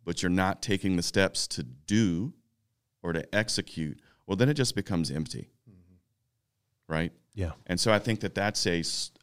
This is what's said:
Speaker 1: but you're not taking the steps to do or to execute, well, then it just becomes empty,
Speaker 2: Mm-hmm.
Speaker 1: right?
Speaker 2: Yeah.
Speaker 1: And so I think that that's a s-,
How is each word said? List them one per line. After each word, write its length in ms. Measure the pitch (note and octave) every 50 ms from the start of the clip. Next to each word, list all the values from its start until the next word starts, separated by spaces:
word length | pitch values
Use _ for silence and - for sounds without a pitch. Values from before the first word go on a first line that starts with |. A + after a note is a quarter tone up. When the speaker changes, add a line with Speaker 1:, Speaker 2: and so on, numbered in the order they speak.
| -
Speaker 1:
but 180 | E2+ E2+ -
you're 80 | F#2 F2+
not 300 | F2+ F#2+ F#2 F#2+ F#2+ -
taking 340 | - G#2+ G2 F#2 - F#2+ F#2
the 60 | F2
steps 440 | F2 - - G2+ F#2+ F#2+ - - - -
to 140 | - -
do 680 | C#2 B1 B1+ - _ - G#2 A2 A2+ F#2 E2+ E2+ F#2 E2+ - _ _ _ _ _ _ _ _ _ _ _ _ _
or 100 | - F2
to 200 | E2 E2 - - -
execute, 640 | G#2 A2 - - G#2 F#2 - - E2+ D#2+ D2+ - - _ _ _ _ _
well, 100 | - G2
then 120 | F#2+ B2 C#3
it 60 | D3
just 200 | C3 B2+ - -
becomes 360 | G#2 F#2+ - F#2+ E2+ D#2+ -
empty, 400 | C2+ D#2 D#2+ - - - - - _ _ _ A#2
Speaker 2:
Mm-hmm. 240 | F#2+ F2+ F2+ F#2 F#2 F2+ _ _ _ _ _ _ _ _ _ _ _ _ _ _ _ _ _ -
Speaker 1:
right? 200 | D#2+ D#2+ E2+ E2+ - _ _ _ -
Speaker 2:
Yeah. 180 | G#2 F#2 E2 - - - -
Speaker 1:
And 100 | F2+ F2
so 140 | - A#2
I 80 | G#2+ G#2
think 200 | - A#2 A2 G2
that 140 | A2 F#2+ -
that's 320 | G2 G2+ G#2+ - - -
a 140 | G2+ E2+ E2+
s-, 320 | E2 - - - - - - _